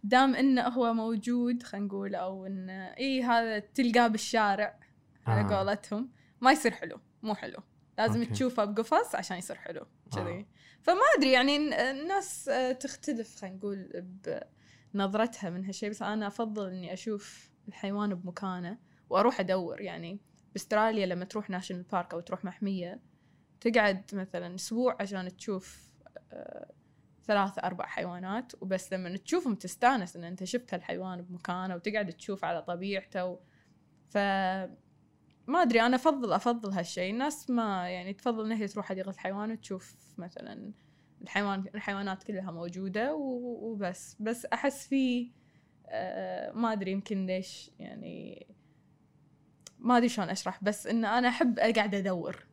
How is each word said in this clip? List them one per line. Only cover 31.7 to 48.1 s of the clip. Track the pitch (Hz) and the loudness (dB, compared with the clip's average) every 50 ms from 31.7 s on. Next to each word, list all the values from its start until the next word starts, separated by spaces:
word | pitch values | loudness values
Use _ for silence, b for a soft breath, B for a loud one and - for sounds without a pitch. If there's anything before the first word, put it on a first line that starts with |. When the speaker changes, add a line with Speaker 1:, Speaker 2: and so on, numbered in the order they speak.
| 180 | -6
Speaker 1:
وتقعد | 175 175 214 208 220 208 180 | -4 -4 -2 0 0 -2 -2
تشوف | - - - - 196 190 - | -6 -10 -6 -8 -6 -4 -2
على | 165 175 165 | -2 -2 -2
طبيعته | 147 - 175 175 185 202 196 190 190 _ - 196 180 | -2 -4 -6 -4 -2 -2 -2 -4 -4 _ -4 -4 -4
و-، | 185 175 180 b b b b b b b _ _ _ _ _ _ _ | -4 -4 -8 b b b b b b b _ _ _ _ _ _ _
ف | - 202 202 202 196 190 190 185 185 190 185 180 - - _ _ _ _ _ _ _ _ _ _ _ _ _ | 0 2 2 4 2 2 2 2 0 -2 -4 -8 -10 -18 _ _ _ _ _ _ _ _ _ _ _ _ _
ما | - 269 349 | 0 4 4
أدري، | 349 233 233 233 | 6 6 8 6
أنا | 226 240 254 | 6 6 4
أفضل، | 254 - 320 294 277 240 208 | 6 4 4 4 4 0 2
أفضل | 160 196 - 240 240 233 220 202 | 2 2 4 2 0 2 -2 -2
هالشيء. | 196 180 175 175 - 185 180 190 | -2 -2 -2 -2 -2 -4 -2 -2
الناس | 208 240 262 302 302 - - - | 0 0 0 -2 -2 -4 -4 0
ما، | 247 240 226 214 196 185 180 180 | 0 2 2 2 0 -2 -2 -4
يعني | 180 180 180 190 | -4 -6 -6 -8
تفضل | 202 196 - 254 233 220 214 | -10 -2 -2 -2 0 0 0
إن | 220 | -2
هي | 226 214 214 196 | -2 -2 -2 -4
تروح | - 214 196 | -4 -6 -4
حديقة | - 196 190 190 196 | -4 -4 -4 -4 -6
الحيوان | 190 - - 185 196 202 208 220 | -8 -6 -6 -6 -4 -4 -4 -4
وتشوف | 226 220 - - 196 190 - - - _ - - - - | -6 -6 -6 -8 -8 -8 -8 -14 -20 _ -20 -18 -14 -14
مثلًا | 175 175 - - - - - - - 208 214 b b b b b b b b b | -14 -12 -12 -14 -14 -12 -12 -12 -12 -14 -14 b b b b b b b b b
الحيوان، | - - - 196 208 202 196 190 190 190 - | -16 -4 -2 -2 0 0 -2 -2 -4 -6 -8
الحيوانات | 208 - - 202 196 202 196 190 190 | -8 -6 -4 -4 -4 -2 -4 -6 -6
كلها | - - 208 185 190 185 | -6 -8 -8 -6 -6 -6
موجودة | 165 170 170 175 175 185 190 196 185 214 226 269 311 | -8 -8 -8 -8 -8 -6 -6 -4 -2 -2 -2 0 -2
و-، | 311 285 269 254 247 240 247 240 - - 226 | -2 -2 -4 -4 -4 -4 -6 -8 -8 -8 -8
وبس. | 226 202 202 180 185 - - - - _ | -6 -4 -4 -4 -4 -6 -14 -18 -12 _
بس | 208 220 240 240 - | -4 -4 -4 -4 -4
أحس | - - 233 - 277 269 - - | -4 -4 0 0 -2 -2 -2 -4
في، | - 277 269 262 254 247 247 240 247 b b b b b b b b b b _ | 0 2 2 4 4 2 0 -2 -4 b b b b b b b b b b _
آه، | - - - - 185 - - 190 185 185 - - - | -8 -6 -6 -4 -4 -4 -6 -6 -6 -6 -6 -6 -6
ما | - 214 233 226 | -2 0 0 0
أدري | 220 208 190 185 | 0 0 -2 -2
يمكن | 190 196 196 - 214 190 190 | -2 -2 -2 -2 -2 -2 0
ليش، | 185 185 185 190 - - - - - _ _ | 0 -2 -2 -4 -6 -12 -16 -18 -20 _ _
يعني | - - - - - - | -14 -12 -12 -12 -12 -12